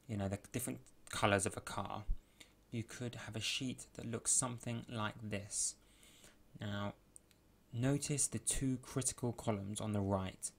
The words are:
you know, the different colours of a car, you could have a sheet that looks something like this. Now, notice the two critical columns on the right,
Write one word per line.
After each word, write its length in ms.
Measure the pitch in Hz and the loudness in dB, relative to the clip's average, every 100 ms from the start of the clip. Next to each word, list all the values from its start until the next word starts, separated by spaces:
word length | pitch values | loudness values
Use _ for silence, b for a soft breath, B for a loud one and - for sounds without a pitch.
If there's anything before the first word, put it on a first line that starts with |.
| - | -6
you 100 | 104 | -2
know, 100 | 98 | 0
the 120 | 98 - | -2 -4
different 280 | 131 - - - - - | -4 -4 -6 -12 -18 -8
colours 340 | - 110 101 95 | 4 6 8 4
of 100 | - | -2
a 60 | |
car, 440 | - - 98 104 - - B B B B - | -6 -2 -2 -2 0 -2 B B B B -8
you 100 | 117 | -6
could 320 | - - 120 | -6 -6 -6
have 220 | 120 - 110 | -6 -6 -2
a 40 | |
sheet 460 | - - 127 127 - | 0 0 -2 -4 -8
that 160 | - 117 | -8 -4
looks 220 | 110 - | -2 4
something 520 | - 127 120 123 117 - | 4 2 -2 -4 -4 -2
like 260 | 117 107 117 | -2 -2 -2
this. 540 | 107 101 101 - - - B B B B B B - - | -4 -4 -2 -2 -2 -2 B B B B B B -18 -8
Now, 360 | 104 101 101 - - - _ - - - - | -4 -2 -4 -6 -16 -20 _ -20 -20 -20 -8
notice 540 | 117 131 143 - 143 - | 0 2 2 2 0 0
the 100 | 110 | 0
two 400 | - - 135 127 | 0 2 2 0
critical 500 | - 135 - - 123 | -2 0 0 0 -2
columns 480 | - - 101 98 104 | 0 0 0 0 -2
on 140 | 107 | 0
the 80 | 104 | 2
right, 500 | 98 98 92 - - | 4 4 2 -4 -8